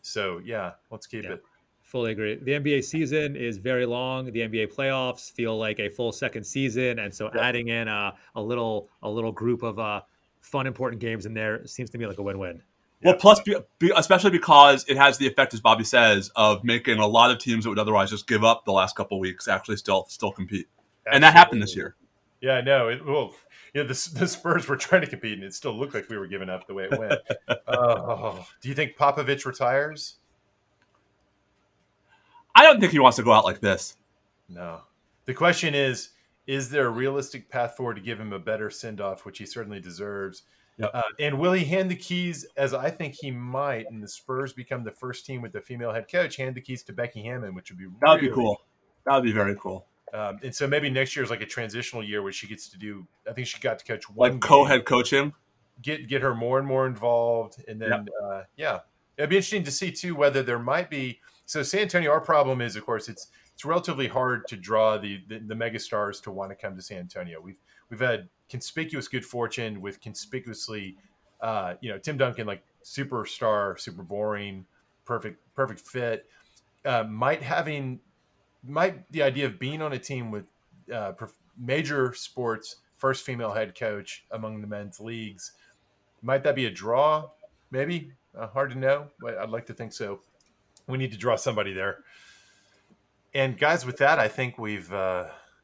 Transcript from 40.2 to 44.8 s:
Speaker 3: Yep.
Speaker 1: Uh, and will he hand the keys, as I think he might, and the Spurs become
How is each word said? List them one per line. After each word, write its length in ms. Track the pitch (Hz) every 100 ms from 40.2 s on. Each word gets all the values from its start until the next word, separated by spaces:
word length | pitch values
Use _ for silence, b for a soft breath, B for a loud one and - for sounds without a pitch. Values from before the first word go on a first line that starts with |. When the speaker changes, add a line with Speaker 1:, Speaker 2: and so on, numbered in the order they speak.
| 95 - _ _ _ -
Speaker 3:
Yep. 140 | 107
Speaker 1:
Uh, 80 | 123 110 113
and 200 | 147 139
will 140 | 175
he 100 | 185
hand 260 | 147 190 185
the 60 |
keys, 500 | 180 - 180 175 147 - -
as 160 | 135
I 160 | 127 139
think 240 | - 151
he 180 | 135 139
might, 580 | 123 123 131 143 117 110
and 140 | 113
the 40 | 104
Spurs 440 | - - 131 135
become 320 | 131 123 127